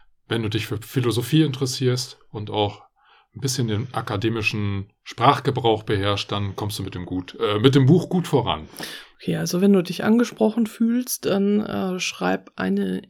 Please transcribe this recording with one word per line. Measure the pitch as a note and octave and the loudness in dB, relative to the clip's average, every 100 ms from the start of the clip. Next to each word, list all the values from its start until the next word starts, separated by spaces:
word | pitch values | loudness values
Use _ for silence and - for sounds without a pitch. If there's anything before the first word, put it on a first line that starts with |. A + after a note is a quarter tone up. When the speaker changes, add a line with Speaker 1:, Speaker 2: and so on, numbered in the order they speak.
| _ _ - | _ _ -6
Speaker 1:
Wenn | A2+ | -4
du | G#2+ | -2
dich | G#2+ - | -4 -4
für | G#2 | -8
Philosophie | - C3 A#2+ A2 A#2 D#3 | -6 -2 0 0 2 2
interessierst | D3+ B2+ B2+ - B2+ B2+ - - _ | 2 0 -4 -2 0 0 -4 -14 _
und | G#2+ G#2 | -12 -4
auch | G#2 G2+ - - _ _ _ _ | 0 0 -2 -18 _ _ _ _
ein | - | -6
bisschen | C3+ B2+ A2+ | -4 -2 0
den | G#2 A#2+ | -2 -4
akademischen | A2+ A2 G#2 A2 A2+ G#2 G#2+ G2+ G2 G2 _ | -6 -4 -2 0 -2 -2 -2 -2 -4 -8 _
Sprachgebrauch | - - B2 C3 - B2 A#2 G#2 | -16 2 4 4 0 2 2 2
beherrschst, | - G2+ G2+ G2+ - | 0 0 0 0 -2
dann | G2+ G2+ F#2+ | -4 -4 -6
kommst | G#2+ - | -6 -6
du | |
mit | F#2 F#2 | -8 -8
dem | E2+ | -6
gut, | F2+ - - | -6 -6 -2
äh, | A2+ G#2 | 0 4
mit | C3 C#3 | 6 6
dem | C3 | 8
Buch | D#3+ - | 6 4
gut | F3+ - | -2 0
voran. | C3 F#2+ D#2 D#2 - - - - _ | 0 0 -2 -6 -14 -14 -14 -18 _
Speaker 2:
Okay, | - D#3+ | -4 -4
also | E3 F3+ | -2 2
wenn | G3+ | 4
du | G3 | 4
dich | F3 E3 | 2 -2
angesprochen | G#3 A#3 A#3 - A3 A#3 G#3+ | 2 2 2 0 0 2 -2
fühlst, | - A3+ A#3+ B3+ - - | 0 0 0 -4 -4 -2
dann, | G3 G3+ G#3 | 0 2 0
äh, | - G3+ F#3+ F#3 | 0 -4 -4 -4
schreib | - - F3+ F#3+ - - | -6 -4 -2 -2 -6 -6
eine | F#3+ G3+ F#3+ F#3 | -2 -2 -2 -6